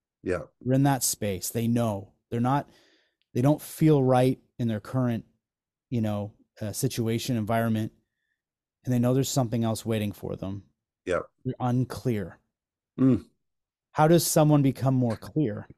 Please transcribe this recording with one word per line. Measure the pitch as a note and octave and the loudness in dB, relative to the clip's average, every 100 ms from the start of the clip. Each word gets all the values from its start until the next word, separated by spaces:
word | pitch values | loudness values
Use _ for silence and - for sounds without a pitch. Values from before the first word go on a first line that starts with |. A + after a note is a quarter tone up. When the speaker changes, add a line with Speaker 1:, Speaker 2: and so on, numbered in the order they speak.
| _ _ | _ _
Speaker 1:
Yeah. | F#2 F2 - _ | -6 -4 -6 _
Speaker 2:
They're | A#2+ | -2
in | C3 | 2
that | C#3+ C3 | 2 2
space. | - - G#2 F#2 - | -2 -4 -4 -4 -6
They | A#2 A#2 | -4 0
know | A#2+ A#2 G2 - _ - | 0 0 -4 -8 _ -10
they're | A#2 | -4
not, | B2 C#3+ - _ _ _ _ _ _ | 0 0 -4 _ _ _ _ _ _
they | B2 | 0
don't | C3+ D3+ | 2 2
feel | - - D#3 D3 | -2 0 4 6
right | B2+ B2+ C3 B2+ _ - | 6 4 4 0 _ -4
in | A#2 | -2
their | G#2+ | -2
current, | - C3 B2 A2+ - _ _ _ _ _ - | -4 -2 0 -2 -6 _ _ _ _ _ -8
you | A#2+ | -2
know, | A2 G#2 G#2 - _ - | -2 -2 -6 -12 _ -12
uh, | G#2+ | -10
situation, | - C3 - A2+ A#2 - A#2 | -4 -4 -2 -2 -2 -2 -4
environment. | G#2 A2+ A2+ A2 A2 _ _ _ _ _ _ _ _ _ | 0 0 0 -2 -4 _ _ _ _ _ _ _ _ _
And | - | -4
they | B2 | 0
know | B2 | 2
there's | C3 C3 | 2 0
something | C#3+ A#2 A#2+ | 0 -2 0
else | A2+ A2 | -2 -2
waiting | A2+ A2+ G#2 | -2 -2 -2
for | - F#2+ F#2 | -6 -10 -8
them. | F#2+ G2 - _ _ _ | -8 -10 -14 _ _ _
Speaker 1:
Yeah. | - F2 - _ | -4 -4 -4 _
Speaker 2:
They're | B2+ - | -10 -6
unclear. | B2+ B2 A#2+ - C3 G#2+ F2 - _ _ _ _ _ - | -2 -2 -2 -4 -4 -4 -4 -12 _ _ _ _ _ 0
Speaker 1:
Mm. | C3 A2+ - _ _ _ _ _ _ | 2 2 -2 _ _ _ _ _ _
Speaker 2:
How | - D#3 | 2 4
does | E3+ - | 4 4
someone | E3 D3+ D3 | 2 4 4
become | C3+ - C3 | 4 0 0
more | C3 A#2+ G#2+ | 2 0 -2
clear? | - - C3 G#2 - | -6 -4 -4 -4 -12